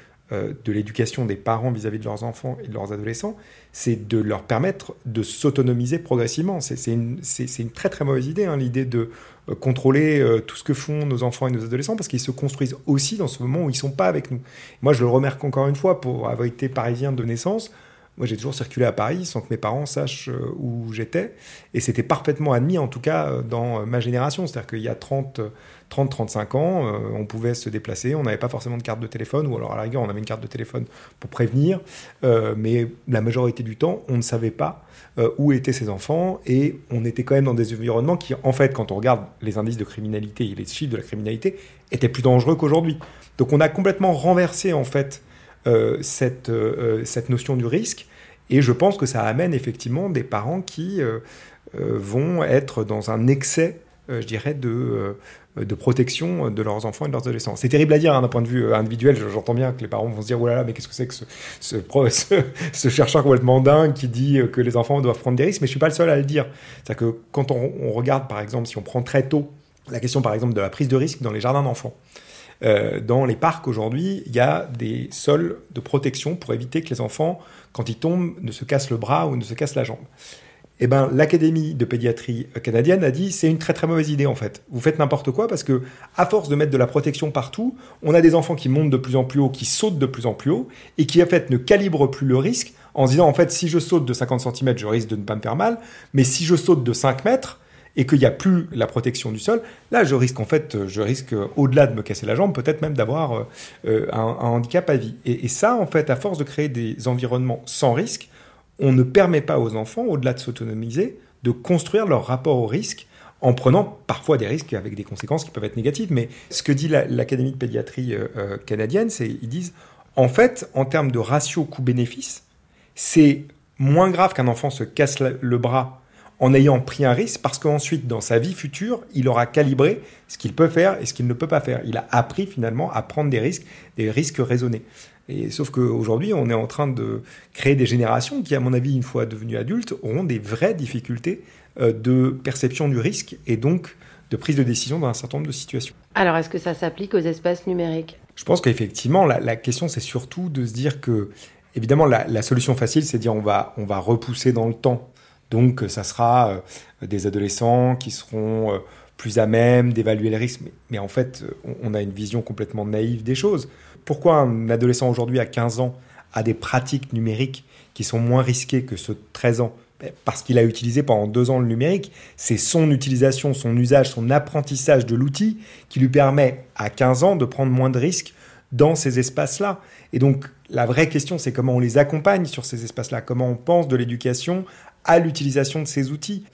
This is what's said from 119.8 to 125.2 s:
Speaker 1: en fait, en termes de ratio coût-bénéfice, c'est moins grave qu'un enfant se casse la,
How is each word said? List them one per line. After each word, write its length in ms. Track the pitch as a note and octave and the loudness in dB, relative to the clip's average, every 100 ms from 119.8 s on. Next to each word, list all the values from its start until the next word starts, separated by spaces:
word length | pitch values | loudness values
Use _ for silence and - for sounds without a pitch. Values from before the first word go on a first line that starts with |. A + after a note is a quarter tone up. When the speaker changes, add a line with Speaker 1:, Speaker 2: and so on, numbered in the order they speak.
| - _ _ - | -20 _ _ 2
Speaker 1:
en 140 | B2+ | 4
fait, 400 | E3 B3 - - C3+ | 6 4 2 -6 -2
en 100 | C3+ | 0
termes 260 | D#3+ C#3 | 2 0
de 80 | A#2+ | 0
ratio 460 | G#2+ D3 - E3+ C#3+ | 2 0 0 -2 -4
coût-bénéfice, 800 | - B2+ B2 A#2+ - - - _ _ _ _ _ - | -2 0 0 0 -4 -10 -12 _ _ _ _ _ -4
c'est 480 | - D#3+ D3 C#3 - _ _ - | 2 8 8 6 -4 _ _ 0
moins 320 | C3+ D#3 F#3+ | 4 6 6
grave 220 | F3 F#3 | 4 2
qu'un 140 | D#3 B2+ | 4 0
enfant 220 | A#2 C#3+ | 0 -2
se 160 | - A#2 | -4 -4
casse 340 | - C#3 | 2 2
la, 120 | - | 2